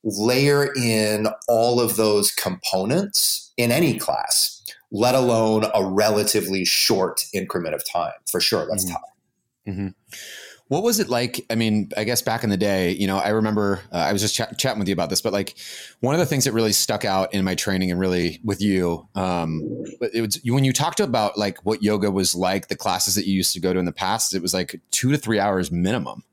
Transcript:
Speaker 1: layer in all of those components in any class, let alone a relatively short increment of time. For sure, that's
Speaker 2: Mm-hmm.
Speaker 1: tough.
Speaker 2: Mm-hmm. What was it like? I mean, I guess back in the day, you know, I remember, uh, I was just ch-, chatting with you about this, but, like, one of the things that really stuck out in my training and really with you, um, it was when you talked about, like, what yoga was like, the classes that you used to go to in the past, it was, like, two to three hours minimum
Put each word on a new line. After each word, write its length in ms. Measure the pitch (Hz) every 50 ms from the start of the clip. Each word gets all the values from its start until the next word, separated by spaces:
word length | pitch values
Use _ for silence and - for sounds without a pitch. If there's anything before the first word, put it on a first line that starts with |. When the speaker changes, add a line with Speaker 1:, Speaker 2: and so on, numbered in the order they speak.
| -
Speaker 1:
layer 680 | 110 98 98 107 117 127 127 139 143 143 143 143 135 -
in 520 | 135 120 117 113 110 107 107 107 104 107 107 - - - -
all 320 | 120 113 113 120 123 120
of 180 | 120 110 98 101
those 340 | 110 107 104 104 101 -
components 1200 | - - - 95 92 92 - - - 95 95 104 135 175 202 202 - - - - - - - - _ -
in 140 | 120 120
any 280 | 117 117 175 151 117 -
class, 640 | - - - - - - - - - - - - _ - - - _ _
let 220 | - 101 113 123 127
alone 520 | 135 127 123 117 113 113 110 110 107 107 104 -
a 100 | 107 95
relatively 800 | 95 95 98 104 107 104 104 104 104 - 107 95 92 95 95 92
short 600 | - - - - - 117 95 92 90 - - - -
increment 440 | - 98 95 - - 95 85 80 76
of 80 | - - -
time. 260 | - 90 85 78 - - _ -
For 80 | - 90
sure, 240 | - - - 95 76 76
that's 180 | 80 - -
Speaker 2:
Mm-hmm. 80 | 90 85
Speaker 1:
tough. 100 | - - - _ _ _ _ _ _ _ _ _ _ _ 104
Speaker 2:
Mm-hmm. 200 | 95 92 101 95 92 _ _ _ - - - - - - - - - _ _ _
What 140 | 135 160 202
was 180 | 240 233 208
it 80 | 202 -
like? 360 | 123 120 123 123 - - - _
I 60 | 113
mean, 340 | 113 117 110 107 107 101 - - 104
I 80 | 110
guess 160 | 104 120 117
back 240 | - - 113 117 -
in 40 | 110
the 60 | 101
day, 360 | 92 107 101 98 95 92 87
you 140 | 92 92 101
know, 120 | 95 95 98
I 120 | 71 101
remember, 500 | 107 110 110 110 107 104 104 101 98 90 - -
uh, 60 | - 87
I 160 | 80 71 107
was 80 | 98
just 140 | 101 104 -
ch-, 220 | - 113 - - -
chatting 220 | - 135 117 107
with 80 | 101 90
you 60 | 98
about 160 | 82 87 80
this, 100 | 92 -
but, 120 | - 113 95
like, 240 | 101 98 - - - - - - - - - - _
one 160 | - 127 143
of 40 | 165
the 60 | 180
things 200 | 135 156 135 120
that 80 | 139 107
really 180 | 113 113 107
stuck 320 | 104 - - - 104 101 -
out 300 | 107 95 95 95 - -
in 100 | 101 95
my 120 | 95 92
training 360 | 85 - - 95 95 92 92
and 80 | 87 90
really 400 | 95 92 90 90 85 85 82 - -
with 160 | 107 101 -
you, 440 | 101 104 98 95 90 87 85 82 - - _
um, 720 | 101 95 92 90 87 85 80 80 80 73 71 - - - - - - 123 110 107
it 80 | 113
was 180 | 113 107 101 - -
when 180 | 117 120 139 135
you 80 | 135
talked 300 | 123 - 143 165 170 -
about, 360 | 208 151 120 120 107 101 - -
like, 200 | 104 98 95 - -
what 180 | 104 110 - 104
yoga 260 | 104 107 101 95 104
was 260 | 95 98 95 87 -
like, 340 | 90 92 90 95 98 - _
the 80 | - -
classes 380 | - 104 87 92 - - 92
that 120 | 104 87 95
you 60 | 98
used 180 | 95 92 -
to 80 | - 92
go 140 | 80 92 90
to 60 | 92
in 40 | 90
the 80 | 87
past, 420 | - - 98 92 104 113 - - -
it 80 | 95
was, 120 | 82 90 85
like, 260 | 92 90 - - 87 _ _
two 200 | - - - 127
to 60 | 143 147
three 220 | - - 113 104
hours 340 | 98 104 98 92 90 82 87
minimum 500 | 87 87 92 113 123 78 62 50 - - _